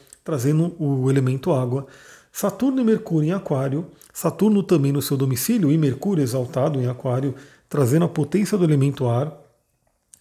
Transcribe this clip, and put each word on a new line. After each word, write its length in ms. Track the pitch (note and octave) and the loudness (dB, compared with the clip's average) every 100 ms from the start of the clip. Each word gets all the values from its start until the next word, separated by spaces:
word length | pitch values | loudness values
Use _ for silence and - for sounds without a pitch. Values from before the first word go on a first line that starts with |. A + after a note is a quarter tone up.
| _ - | _ -16
trazendo 520 | - C#3+ C3+ D#3 F3 F3 | -8 -2 0 2 0 -2
o 300 | D3 C3+ C3 | -2 0 2
elemento 420 | C#3 B2+ C3+ F#3 | 2 2 0 0
água. 320 | C3+ B2 C3+ C3 - - - _ | 0 0 -4 -6 -16 -20 -20 _
Saturno 500 | - G#3 - C4+ C4 | -6 -4 -2 -2 2
e 20 | |
Mercúrio 460 | A3 A3 - D#3+ D3+ | 2 0 0 0 0
em 40 | |
Aquário, 540 | G3 - C3+ C3+ D3 F3+ - - | -2 -2 -2 -2 -4 -6 -14 -20
Saturno 520 | - D#3+ - G#3+ G3+ | -6 -4 2 2 2
também 280 | E3 E3 C#3 | 2 2 2
no 100 | C#3+ | 0
seu 160 | - C3+ | -2 0
domicílio 540 | C3+ B2 - A#3 C#3+ | 0 -2 0 2 2
e 60 | D#3+ | 2
Mercúrio 460 | C#3+ A#2+ G3+ F3+ | 2 0 0 0
exaltado 580 | B2+ C3 B2 B2+ D3+ C3+ | 0 -2 -4 -2 -2 0
em 60 | B2 | -4
Aquário, 480 | B2 C3 B2+ C#3 B2 - _ - | -4 -4 -2 -2 -6 -14 _ -6
trazendo 380 | D3 A#2+ D#3+ E3 | 0 2 2 2
a 40 | |
potência 480 | D#3+ D3 G3 G3 G#3 | -2 -2 0 0 0
do 60 | |
elemento 440 | E3 C#3+ C#3 C3+ A#2+ | 2 2 2 0 0
ar. 280 | A#2+ D3+ - - _ _ _ _ _ _ - | 0 -2 -8 -20 _ _ _ _ _ _ -20